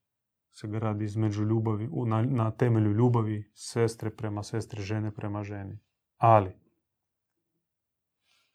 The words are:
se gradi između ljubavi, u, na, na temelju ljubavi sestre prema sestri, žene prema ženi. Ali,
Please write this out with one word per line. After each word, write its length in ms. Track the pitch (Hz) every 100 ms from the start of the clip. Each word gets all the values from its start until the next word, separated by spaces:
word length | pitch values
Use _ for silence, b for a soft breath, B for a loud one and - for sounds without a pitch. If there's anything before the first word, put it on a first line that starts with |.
| _ _ _ _ _
se 160 | - 110
gradi 380 | 107 110 104 104
između 380 | 104 107 104
ljubavi, 460 | 107 113 110 104 117
u, 140 | 143 117
na, 160 | 110
na 300 | 123 127 110
temelju 400 | - 127 113 104
ljubavi 600 | 104 123 117 107 107 104
sestre 640 | - - 120 113 113 110 -
prema 280 | 110 104
sestri, 380 | 101 113 - 107
žene 320 | 98 107 107
prema 300 | - 104 104
ženi. 360 | 101 101 98 104 _ _ _ -
Ali, 340 | 117 110 95 - _ _ _ _ _ _ _ _ _ _ _ _ _ _ _ _ _ _ _